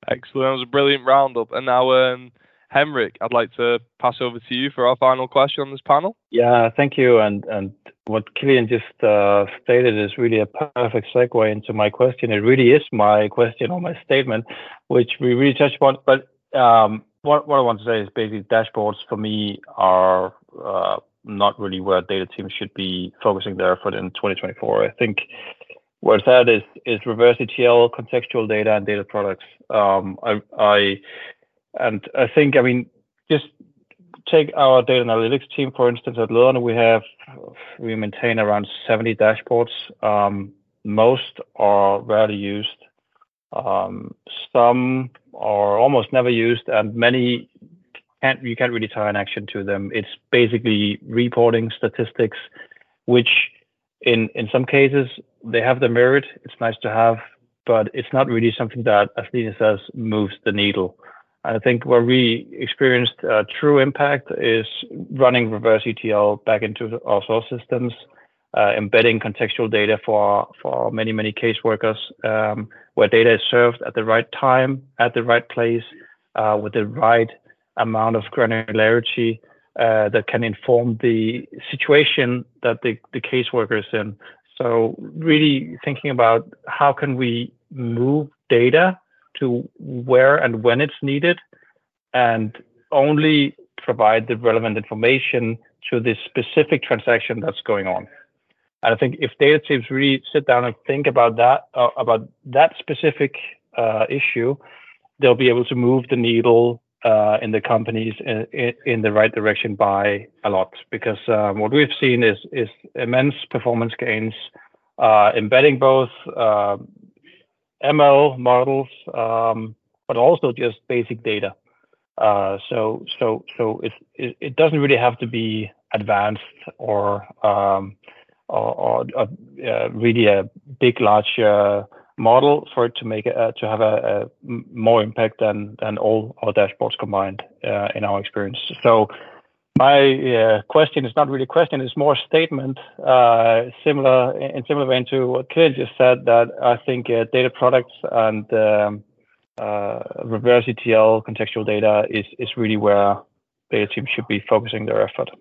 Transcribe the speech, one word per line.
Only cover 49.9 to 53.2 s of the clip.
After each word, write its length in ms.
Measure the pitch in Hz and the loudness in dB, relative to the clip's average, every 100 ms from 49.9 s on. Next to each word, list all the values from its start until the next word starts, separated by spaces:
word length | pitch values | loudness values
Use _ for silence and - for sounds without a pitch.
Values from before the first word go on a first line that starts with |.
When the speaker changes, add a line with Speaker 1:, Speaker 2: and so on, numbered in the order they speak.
Speaker 2:
It's 160 | 110 101 - _ | -8 -8 -16 _
basically 680 | 123 117 113 117 104 104 104 - | 0 2 0 -2 0 -2 -4 -6
reporting 640 | 113 120 120 117 117 113 - | -2 -2 2 2 2 -2 -6
statistics, 640 | 113 - 113 - 110 - - - - _ _ _ | -8 -4 -8 -2 -4 -4 -20 -20 -20 _ _ _
which 240 | - 123 | 2 2